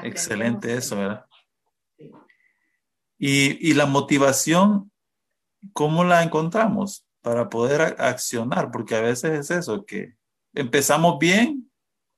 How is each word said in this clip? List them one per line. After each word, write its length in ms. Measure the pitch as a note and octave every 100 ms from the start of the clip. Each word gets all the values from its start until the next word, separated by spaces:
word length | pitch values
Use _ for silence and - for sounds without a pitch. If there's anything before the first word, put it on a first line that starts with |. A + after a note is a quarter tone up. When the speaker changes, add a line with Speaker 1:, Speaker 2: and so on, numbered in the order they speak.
Speaker 1:
Excelente 680 | A#2 G2 - G#2 A#2 G2+ A#2
Speaker 2:
Aprendemos 120 | B2 -
Speaker 1:
eso, 100 | G#2
¿verdad? 300 | G2 G#2 - _ _ _ _ _ _ _
Speaker 2:
Sí. 120 | D3+ - _ _ _ _ _ _ _ _ _ -
Speaker 1:
Y, 520 | C#3+ C#3 C#3 - D#3+
y 40 |
la 120 | C#3+ C#3+
motivación, 1040 | C3+ - D3 C#3 B2+ D3+ F3 G#3 G3+ - _ _ _ _ _ _ _ -
¿cómo 320 | - D3+ D#3+
la 180 | F3+ E3+
encontramos 840 | E3 D#3 E3 A3 A#3 G2 G3 - _ _
para 260 | A#2 A#2 G#2+
poder 300 | A#2 B2 D3
a-, 260 | E3 - B2+
accionar? 640 | B2 - A#2+ A#2+ E3+ B2+
Porque 260 | A#2+ A2+ A2+
a 40 |
veces 300 | A#2 B2 E3 D3+
es 120 | C#3+
eso, 340 | F3 C3+ G#2
que 300 | - G2+ F#2 _ _ _ _
empezamos 640 | C#3 B2+ D3 C#3 D3+ E3+ C#3+
bien, 520 | E3 G3+ B3 C#4 - _ _ _ _